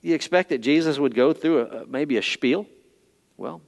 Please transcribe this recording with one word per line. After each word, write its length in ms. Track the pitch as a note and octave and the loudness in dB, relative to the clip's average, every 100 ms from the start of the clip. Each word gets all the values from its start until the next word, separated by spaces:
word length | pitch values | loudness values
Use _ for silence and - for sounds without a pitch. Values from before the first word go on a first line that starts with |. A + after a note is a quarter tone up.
you 120 | E3+ | -2
expect 360 | D#3+ - F3+ F#3 | -2 2 0 2
that 80 | C3+ | -2
Jesus 400 | A#2+ D#3 D#3+ C#3 | 2 2 2 0
would 160 | C#3 | 0
go 180 | A#2 C3 | 2 2
through 280 | D#3 D#3+ D3+ | 2 0 0
a, 40 | |
a, 220 | A2+ A2+ - | 0 -6 -8
maybe 320 | C3 D3+ A2+ | -6 -2 -2
a 40 | |
spiel. 440 | - - C3 E3+ G#3 _ _ _ _ _ _ - | -2 -2 0 0 -4 _ _ _ _ _ _ -14
Well, 240 | G#2+ E3 | -12 -14